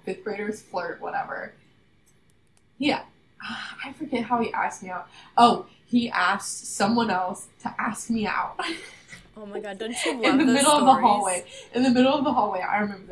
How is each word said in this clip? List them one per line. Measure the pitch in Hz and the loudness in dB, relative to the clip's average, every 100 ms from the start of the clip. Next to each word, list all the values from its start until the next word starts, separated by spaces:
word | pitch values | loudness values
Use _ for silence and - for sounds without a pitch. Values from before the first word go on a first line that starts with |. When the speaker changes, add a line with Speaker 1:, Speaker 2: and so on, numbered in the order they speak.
| - | -10
Speaker 1:
fifth | 190 - | -8 -8
graders | 202 208 214 | -6 -6 -8
flirt, | - 185 170 - | -8 -8 -8 -8
whatever. | 175 - - - 214 - _ _ _ _ _ _ _ _ _ _ _ _ | -8 -6 -6 -10 -12 -18 _ _ _ _ _ _ _ _ _ _ _ _
Yeah. | 285 - - _ _ _ | -2 -2 -6 _ _ _
<sighs> | - 226 - - 269 | -14 -12 -12 -12 -14
I | |
forget | - 302 240 226 | -12 -6 -6 -2
how | 240 | -2
he | 220 | -2
asked | - 240 - | -2 -4 -6
me | 185 | -12
out. | 180 - - - - | -12 -12 -20 -6 6
Oh, | 233 202 - _ _ | 6 6 -4 _ _
he | 240 233 | 0 0
asked | - 180 202 - - - - | 0 0 0 -4 -10 -10 -2
someone | 208 233 220 | 0 2 2
else | 185 185 190 - _ | 0 -2 -6 -14 _
to | - - | -12 -6
ask | 226 208 - | -6 -6 -4
me | 226 208 | -2 -2
out. | - - - 359 | -2 -4 -6 -8
<laughs> | 330 - - - - - - | -8 -12 -20 -20 -20 -20 -18
Speaker 2:
Oh | 208 | -12
my | 208 | -10
God, | 208 196 | -10 -10
don't | 220 240 339 | -8 -4 -4
you | 269 | 0
love | 220 | 4
Speaker 1:
In | 269 | 4
the | 262 | 6
Speaker 2:
those | 262 | 6
Speaker 1:
middle | 285 | 6
of | 294 254 | 6 6
the | |
Speaker 2:
stories? | 262 247 | 6 6
Speaker 1:
hallway. | 208 190 180 - - - | 4 2 -2 -6 -16 -8
In | 233 262 | 0 2
the | |
middle | 247 254 | 6 4
of | 302 | 4
the | 285 240 | 2 2
hallway, | 208 185 | 0 -2
I | 180 208 | -2 -2
remember | 208 190 - | -2 -6 -12